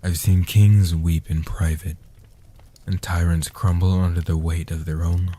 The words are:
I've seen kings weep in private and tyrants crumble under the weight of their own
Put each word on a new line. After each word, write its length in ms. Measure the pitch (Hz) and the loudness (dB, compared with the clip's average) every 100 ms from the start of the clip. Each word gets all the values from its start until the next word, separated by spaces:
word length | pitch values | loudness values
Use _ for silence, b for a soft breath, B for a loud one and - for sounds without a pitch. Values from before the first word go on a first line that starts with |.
I've 160 | 90 85 | -4 -2
seen 260 | - 92 | 2 2
kings 500 | 87 104 104 104 90 | 2 4 6 6 4
weep 360 | 82 82 82 - | 0 0 -2 -2
in 120 | 80 | -6
private 540 | 78 - 82 78 - 80 - - - - - - - - - | -4 -4 -4 -4 -8 -12 -16 -20 -20 -20 -20 -20 -20 -18 -8
and 140 | 90 | -6
tyrants 480 | - 87 85 82 78 | -4 0 0 0 -4
crumble 440 | - 98 87 92 | -2 0 2 2
under 280 | 92 92 85 | 2 2 0
the 160 | 82 80 | -2 -2
weight 340 | 80 85 78 | -2 -4 -6
of 140 | 82 | -8
their 180 | 78 80 | -6 -4
own 260 | 85 87 90 | 0 0 -2